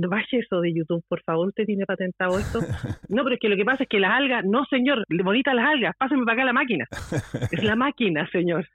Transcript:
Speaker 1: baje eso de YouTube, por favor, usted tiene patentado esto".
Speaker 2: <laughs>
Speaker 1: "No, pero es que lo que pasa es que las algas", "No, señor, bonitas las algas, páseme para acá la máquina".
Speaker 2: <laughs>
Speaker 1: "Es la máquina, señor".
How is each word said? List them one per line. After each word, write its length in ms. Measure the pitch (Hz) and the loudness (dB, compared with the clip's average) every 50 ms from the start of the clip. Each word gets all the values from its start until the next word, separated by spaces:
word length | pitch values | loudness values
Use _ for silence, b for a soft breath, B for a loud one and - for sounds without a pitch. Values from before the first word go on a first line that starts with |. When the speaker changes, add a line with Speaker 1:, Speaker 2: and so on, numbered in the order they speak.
| 170 180 | -2 -2
Speaker 1:
baje 300 | 185 214 214 - - 240 | -2 -2 -2 -2 -2 -2
eso 200 | 220 - - 180 | -2 -2 -2 0
de 140 | 175 175 165 | 0 0 0
YouTube, 280 | 165 165 - 175 170 - _ | -2 -2 -2 -2 -4 -4 _
por 140 | - 170 - | -6 -6 -4
favor, 260 | - 165 165 175 196 | -2 -2 0 0 -2
usted 160 | - - 214 | -2 -2 -2
tiene 220 | 208 208 196 196 | -2 -2 -2 -2
patentado 520 | - 190 170 190 185 180 - 185 185 180 190 | -2 -4 -4 -4 -6 -4 -2 -2 0 0 0
esto". 200 | 214 - - 233 | -2 -2 -4 -4
Speaker 2:
<laughs> 500 | 175 - - - - 98 101 - - - | -4 -4 -4 -6 -6 -6 -8 -8 -6 -4
Speaker 1:
"No, 140 | 180 233 285 | -2 0 0
pero 100 | 269 247 | 0 0
es 60 | - | 0
que 80 | - 220 | 0 2
lo 80 | 202 | 2
que 80 | 190 208 | 2 2
pasa 200 | 214 262 269 269 | 0 0 0 0
es 40 | - | 0
que 100 | - 208 | 2 2
las 120 | 196 185 214 | 2 4 2
algas", 320 | 254 285 269 254 233 180 | 2 2 2 0 0 0
"No, 200 | 190 202 247 285 | 2 2 2 0
señor, 380 | - - 262 247 262 285 240 202 - 156 175 190 | 0 0 2 2 2 2 0 0 0 0 0 2
bonitas 300 | 185 202 247 262 285 262 | 2 2 2 2 2 2
las 120 | 240 226 | 2 4
algas, 280 | 285 311 285 214 165 175 - | 2 2 2 0 -2 -2 -2
páseme 260 | 269 262 302 269 247 | -2 0 0 2 2
para 100 | 226 226 | 2 2
acá 100 | 233 269 | 2 2
la 80 | 262 240 | 2 2
máquina". 340 | 262 302 254 220 151 117 - | 2 0 0 0 -2 -4 -6
Speaker 2:
<laughs> 640 | - - - - - 143 - - - - - - - | -8 -12 -8 -4 -4 -4 -4 -4 -4 -4 -4 -2 -2
Speaker 1:
"Es 120 | 156 - | 0 0
la 120 | 214 214 | 0 2
máquina, 520 | 226 262 285 285 - 240 196 165 147 156 - | 2 0 0 0 0 0 0 0 0 -2 -2
señor". 380 | - 185 175 175 170 160 185 - | -2 0 0 0 0 -2 -2 -6